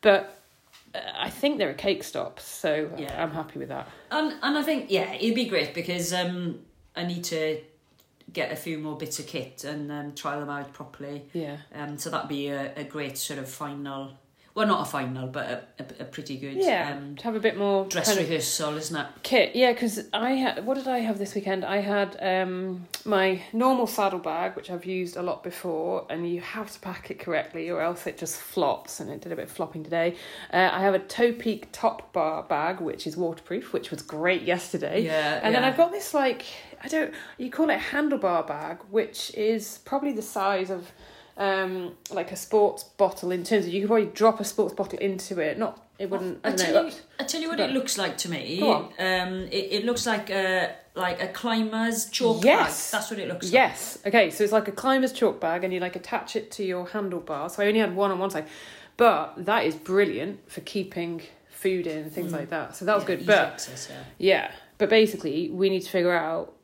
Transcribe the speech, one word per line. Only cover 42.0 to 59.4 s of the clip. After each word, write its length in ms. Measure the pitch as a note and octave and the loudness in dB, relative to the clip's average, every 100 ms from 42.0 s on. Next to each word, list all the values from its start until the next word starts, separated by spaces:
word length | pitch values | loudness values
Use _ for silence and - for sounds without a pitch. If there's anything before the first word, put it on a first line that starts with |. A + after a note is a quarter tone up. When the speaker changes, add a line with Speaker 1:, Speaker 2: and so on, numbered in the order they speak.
| - | -8
Speaker 1:
like, 200 | G3 F3+ | -6 -4
a 40 | F3+ | -8
sports 460 | - G#3+ G#3 - | 2 6 6 4
bottle 460 | - - F#3+ - F3+ | -12 2 2 2 -2
in 120 | F3+ | -2
terms 220 | F3 A3 F3 | 2 2 2
of 80 | |
you 80 | F#3 | 0
could 60 | G3+ | 4
probably 180 | A3+ G#3 | 4 4
drop 320 | - A3 A3 | 6 6 6
a 40 | G3+ | -2
sports 280 | - G#3 | 0 0
bottle 240 | - F#3+ - | 0 -4 -2
into 400 | G3 F#3 - F3+ | -2 -2 -6 -2
it. 160 | D3+ - | -2 0
Not, 280 | A3 - - _ | -4 -4 -20 _
it 100 | G3 | -4
wouldn't, 300 | F#3+ F#3 - F#3 | -2 -4 -4 -2
I 20 | |
Speaker 2:
I 40 | |
Speaker 1:
don't 80 | F#3 | 0
Speaker 2:
tell 140 | F3 G3 | 4 4
Speaker 1:
know, 60 | |
Speaker 2:
you, 40 | E4 | 4
Speaker 1:
up 60 | - - - | -4 -18 -10
Speaker 2:
I 40 | |
tell 180 | C#4 E4 | -4 -4
you 80 | E4 | -2
what 80 | E4 | 0
Speaker 1:
but 120 | G#3+ | 2
Speaker 2:
it 40 | |
looks 240 | C4+ - - | 0 0 -2
like 200 | F#3 - | -2 -2
to 100 | F3 | -4
me. 280 | D#3 A2 E3+ | -4 -4 2
Speaker 1:
Go 120 | G3+ | 4
on. 120 | D3+ - - | 4 2 -4
Speaker 2:
Um, 340 | F#3 F#3 F#3 F#3 F3+ | 0 2 0 -4 -4
it, 160 | G3 F#3+ | -4 -2
it 140 | F3+ A#3 | 0 0
looks 200 | A#3+ A#3+ | 0 0
like 240 | G#3+ - | 0 0
a, 460 | G3 F#3+ F#3 E3+ - - | 0 2 2 0 -4 -12
like 280 | - F3+ F3 | -4 -2 -2
a 60 | F#3 | -4
climber's 840 | - A#3 A3+ A3 A3 A3+ A3 - | -4 0 0 0 0 0 0 -2
chalk 360 | - A#3+ E3+ A3 | 2 2 6 8
Speaker 1:
Yes. 440 | F#4 - - - | 8 4 0 -2
Speaker 2:
bag. 80 | G#3+ | -2
That's 120 | - | -2
what 80 | G#3 | -6
it 80 | F#3 | -4
looks 200 | F3 F#3 | -4 4
like. 60 | |
Speaker 1:
Yes. 440 | A#3+ B3+ - - - G3+ | 6 6 2 -10 -6 4
Okay, 240 | A3+ F3+ | 6 6
so 140 | - G#3 | 4 4
it's 80 | |
like 160 | A3 G#3+ | 4 2
a 20 | |
climber's 400 | G3 C4 C4+ C4 | -2 2 4 2
chalk 300 | - G#3+ - | 4 2 2
bag, 240 | E3 F3 F#3 | -2 0 0
and 80 | |
you, 80 | F#3 | -2
like, 160 | F3+ F3 | -2 -6
attach 400 | - A#3+ - A3 | -6 -6 -4 -6
it 140 | G#3 | -6
to 120 | - | -6
your 240 | F#3+ F3+ F3+ | -2 -2 -4
handlebar. 640 | G#3+ G3 F3 D#3+ D3 E3 | -4 -2 -4 -4 -6 -6
So 120 | F#3+ | 0
I 40 | G3+ | 4
only 120 | A3 | 4
had 140 | G#3 F3+ | 4 2
one 140 | G3+ | 2
on 80 | F#3 | 2
one 100 | F#3+ | 0
side, 160 | F#3 G#3 - - - - - | -2 -6 -12 -18 -18 -20 6
but 380 | A#3 E3+ - - | 6 6 0 -4